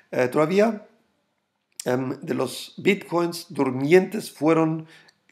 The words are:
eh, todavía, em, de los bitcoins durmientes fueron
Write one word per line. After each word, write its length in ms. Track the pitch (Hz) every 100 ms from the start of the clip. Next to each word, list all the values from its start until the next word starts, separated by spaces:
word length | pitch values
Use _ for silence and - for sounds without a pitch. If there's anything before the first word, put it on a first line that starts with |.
| _
eh, 160 | 131 127
todavía, 580 | 143 156 185 220 208 - _ _ _ _ _ _ _ _ -
em, 360 | - 127 135 139
de 140 | 160
los 400 | 127 127 - - -
bitcoins 720 | 139 196 - 165 170 170 -
durmientes 840 | 139 135 127 139 180 190 220 -
fueron 560 | - 151 160 160 160 156 - _ _ _